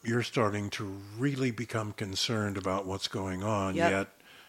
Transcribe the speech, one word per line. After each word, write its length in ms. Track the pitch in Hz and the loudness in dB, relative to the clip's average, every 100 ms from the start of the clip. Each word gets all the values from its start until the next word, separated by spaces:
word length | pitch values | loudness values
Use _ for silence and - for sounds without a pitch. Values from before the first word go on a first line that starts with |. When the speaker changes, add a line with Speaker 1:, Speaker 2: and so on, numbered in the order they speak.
Speaker 1:
you're 200 | 113 120 | -2 0
starting 460 | 113 139 107 104 101 | 2 4 4 2 -2
to 140 | - 104 98 101 110 | -4 -6 -8 -12 -2
really 320 | 143 131 131 | -2 2 0
become 420 | 110 117 113 107 | 0 -2 -2 -2
concerned 640 | - 101 95 - 113 104 98 | -4 -4 -2 0 2 0 0
about 260 | 95 95 95 | 0 0 0
what's 220 | 98 - | -4 -4
going 340 | 113 95 92 | -4 -2 -2
on, 320 | 104 107 95 92 | 0 2 2 4
Speaker 2:
Yep. 140 | 170 | 4
Speaker 1:
yet 180 | 98 101 - - - | 4 0 -8 -20 -20